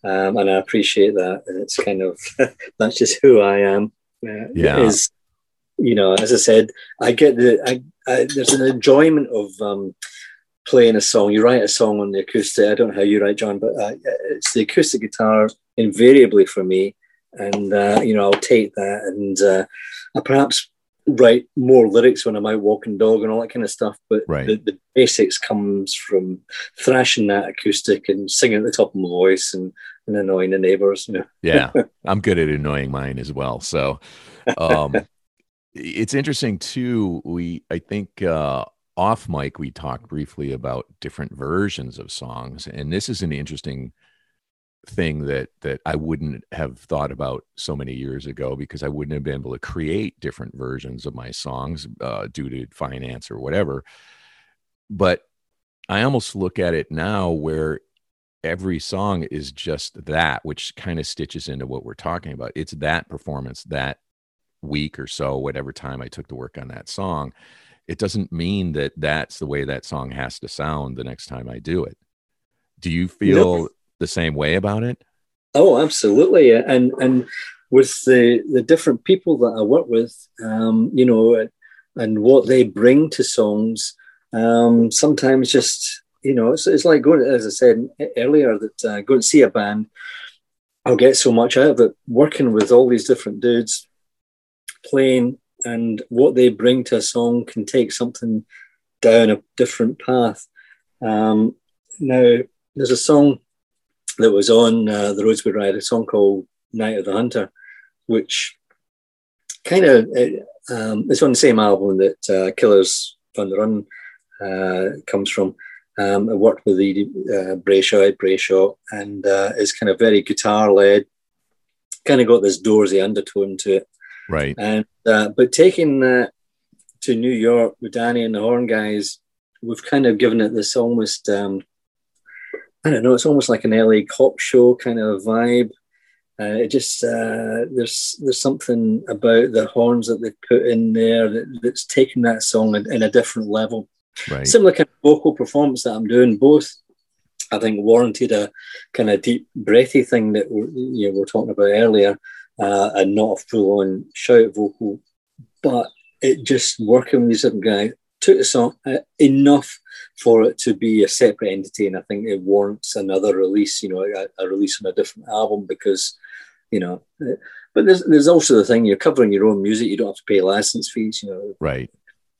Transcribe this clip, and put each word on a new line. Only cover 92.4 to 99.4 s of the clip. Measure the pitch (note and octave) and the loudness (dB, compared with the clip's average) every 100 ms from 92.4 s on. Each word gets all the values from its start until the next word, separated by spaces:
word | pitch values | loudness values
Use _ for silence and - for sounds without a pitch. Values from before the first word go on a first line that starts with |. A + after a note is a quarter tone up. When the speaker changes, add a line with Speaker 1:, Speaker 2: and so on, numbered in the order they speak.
| C3 | 0
Speaker 1:
with | A2 G#2 | 0 4
all | B2 B2+ | 6 6
these | A#2+ G#2+ | 2 0
different | B2+ - - | -2 -2 -4
dudes, | A#2+ A#2 A2+ - _ _ _ _ _ _ _ _ - _ | 0 0 -2 -8 _ _ _ _ _ _ _ _ -20 _
playing, | - C#3 C3+ B2+ B2 C#3 _ _ | -4 0 2 2 0 -6 _ _
and | A#2+ A#2 A#2 G#2 - | -10 -6 -6 -6 -4
what | A#2+ C3 | 2 2
they | B2+ B2+ | 4 2
bring | G2+ A#2+ C3 | 4 0 0
to | A#2+ A#2 | 0 -4
a | |
song | - B2 A#2+ A#2+ A#2 | -2 -2 0 -2 -4
can | A#2 | -10
take | G2+ C3 A#2 | -2 -2 -2
something | - A#2+ - A#2 A2 - - - _ _ _ | -4 -8 -6 -6 -6 -6 -20 -20 _ _ _
down | A#2 A2+ A2 | 4 6 4
a | G#2 | 0